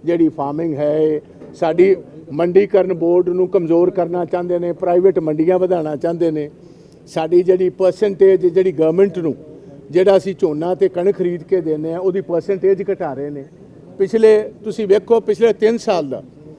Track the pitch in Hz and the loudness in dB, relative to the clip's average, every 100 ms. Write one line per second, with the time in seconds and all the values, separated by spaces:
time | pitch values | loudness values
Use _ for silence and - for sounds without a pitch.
0 | 156 170 156 - 139 147 170 143 147 151 | -4 0 0 0 -6 -4 -6 -4 -2 0
1 | 156 151 - - - - 165 156 196 180 | 0 -2 -8 -20 -20 -6 -2 4 4 2
2 | - 156 - 147 175 180 202 202 185 175 | -2 -20 -10 -4 2 2 4 2 0 0
3 | 170 175 180 180 180 190 160 170 180 185 | 2 2 2 0 0 0 2 2 2 0
4 | 170 180 165 180 175 175 175 165 180 180 | -4 -4 -4 -4 -2 -4 -4 -4 0 2
5 | 190 175 160 156 160 180 180 180 156 143 | 2 2 -2 0 0 2 0 -2 -4 -4
6 | 170 170 165 151 147 - - - - - | -6 -2 -2 -2 -8 -12 -20 -20 -20 -20
7 | - 165 160 175 180 185 185 - 185 180 | -10 -6 0 2 4 2 0 0 0 0
8 | 208 190 190 185 180 180 185 151 160 170 | -2 4 4 4 2 2 0 0 0 2
9 | 202 185 160 - - - - - - 165 | 0 0 -6 -6 -12 -20 -20 -20 -4 0
10 | 190 196 196 180 175 147 170 185 190 180 | 4 2 0 -2 -2 -2 -4 -2 -2 0
11 | 185 185 180 175 170 190 160 151 160 165 | -2 -2 -4 -6 -2 -2 -2 -4 -4 -4
12 | 190 185 - 170 156 196 190 190 202 185 | -4 -4 -4 -4 -4 -2 0 0 -2 -6
13 | 165 131 143 147 139 - - - - - | -6 -6 -8 -10 -16 -20 -20 -20 -20 -6
14 | 190 226 220 214 214 - 214 202 202 185 | -2 4 4 4 0 -10 -10 -8 0 0
15 | - 233 202 196 226 202 220 233 - 180 | 2 0 0 0 0 2 0 0 -2 -4
16 | 143 120 - - - | -4 -10 -14 -20 -20